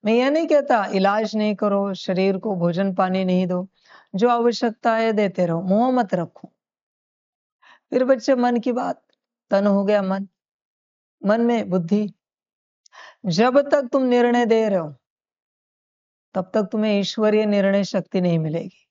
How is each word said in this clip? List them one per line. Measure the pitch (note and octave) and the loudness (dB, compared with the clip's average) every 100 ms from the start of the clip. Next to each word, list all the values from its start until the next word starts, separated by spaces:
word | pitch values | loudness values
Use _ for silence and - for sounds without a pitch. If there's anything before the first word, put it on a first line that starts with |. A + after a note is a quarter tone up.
मैं | G#3+ | 2
यह | A#3 C4 | 2 2
नहीं | D4+ E4 | 0 2
कहता | D4 C#4 A#3+ | 0 2 0
इलाज | G3 G3 F#3+ G#3 G#3+ G#3+ | 0 0 2 0 -2 -2
नहीं | G#3+ | -2
करो, | G3+ G#3+ G3+ G3 | 0 0 0 -2
शरीर | F#3 - F#3 F#3+ F#3+ | -6 -4 0 0 0
को | A3 F#3 | -4 -2
भोजन | F3 E3+ G3 | -2 0 -2
पानी | F#3 F#3 F#3 | 0 -2 0
नहीं | F#3 F#3 F#3 | 0 0 0
दो, | F3+ F#3 _ _ - _ | -4 -6 _ _ -20 _
जो | F#3+ A#3+ | -2 0
आवश्यकता | A#3 A#3+ A3 A#3+ A3 A#3 A3+ | 2 0 0 -4 -2 -2 0
है | A3+ | 0
देते | G#3+ G3+ F#3+ F3 | 0 -2 0 -2
रहो, | E3 | -2
मोह | F#3 G3+ B3+ | 0 2 2
मत | B3+ G#3 | 0 0
रखो। | F3+ E3 - - _ _ _ _ _ _ _ _ _ _ _ _ _ _ | -2 -4 -12 -20 _ _ _ _ _ _ _ _ _ _ _ _ _ _
फिर | B3+ | -2
बच्चे | B3+ C4 B3 | 2 0 2
मन | B3+ A#3+ A#3+ | 0 2 0
की | A#3 | -2
बात, | A#3+ C4 - _ _ _ _ _ | -4 -6 -8 _ _ _ _ _
तन | G3 G3+ | 0 2
हो | G3 | 0
गया | G3 G#3 | 2 0
मन, | F#3+ G3 G3 _ _ _ _ _ _ _ _ _ | 0 -4 -6 _ _ _ _ _ _ _ _ _
मन | G3 A3 | -2 0
में | A#3 A#3 G#3 | 2 0 -2
बुद्धि। | F3+ E3 G#3 G#3 - _ _ _ _ _ _ _ - - _ G3 | -4 0 -2 -2 -10 _ _ _ _ _ _ _ -20 -20 _ -4
जब | E3 A#3+ B3+ C#4+ | 0 4 2 2
तक | D4 B3+ | 0 0
तुम | C#4 | 0
निर्णय | C4 B3 A#3+ A#3+ A#3 | 2 2 2 2 2
दे | A3+ A3 | 2 2
रहे | F#3+ | -2
हो | D#3 C3+ _ _ _ _ _ _ _ _ _ _ _ _ _ | -4 -12 _ _ _ _ _ _ _ _ _ _ _ _ _
तब | F#3+ F#3 | -8 -4
तक | G#3+ | -4
तुम्हें | G3 G#3+ G#3+ G3+ | -2 -2 0 0
ईश्वरीय | F#3+ - G#3+ G#3+ G#3+ | -2 0 2 2 2
निर्णय | G3+ G3 G3 | 2 2 0
शक्ति | G3 G3 - F#3+ | -2 -4 -4 -2
नहीं | F3+ E3 | 0 0
मिलेगी। | D#3 C#3+ G3 _ _ | -2 -6 -8 _ _